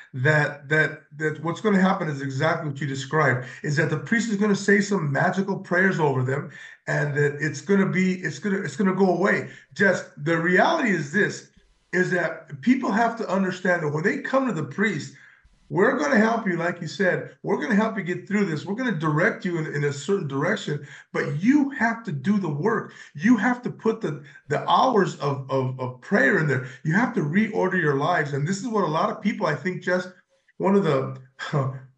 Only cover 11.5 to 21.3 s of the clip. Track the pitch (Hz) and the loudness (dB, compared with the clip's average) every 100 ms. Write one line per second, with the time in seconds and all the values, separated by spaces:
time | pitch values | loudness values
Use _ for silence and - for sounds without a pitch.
11.5 | _ _ _ _ 180 175 180 165 - - | _ _ _ _ 0 0 0 -2 -6 -14
12.5 | 143 - 262 - 208 233 233 202 185 185 | -4 2 2 2 2 2 0 -2 0 0
13.5 | 185 190 175 151 151 185 277 - 269 262 | 0 0 0 0 0 0 -2 0 0 0
14.5 | 160 143 - 214 156 - - - _ _ | -2 -4 -2 -2 -2 -8 -14 -20 _ _
15.5 | _ - 147 220 269 294 240 220 233 196 | _ -6 2 2 2 2 4 4 2 0
16.5 | 170 170 175 156 - 185 151 - - 123 | -2 -2 -4 -6 -2 0 0 -4 -10 -4
17.5 | 247 285 202 214 202 165 180 - 202 190 | -2 0 0 0 -2 -6 -6 -4 -2 0
18.5 | 151 - 208 254 165 156 151 202 - 185 | -2 -4 -4 -2 -2 0 2 2 0 -4
19.5 | 165 156 143 143 139 - 196 156 135 160 | -4 -4 -2 -2 -2 -2 -2 -2 -2 -2
20.5 | 208 - 147 - - - 165 127 | -2 -4 -8 -8 -20 -8 -4 -4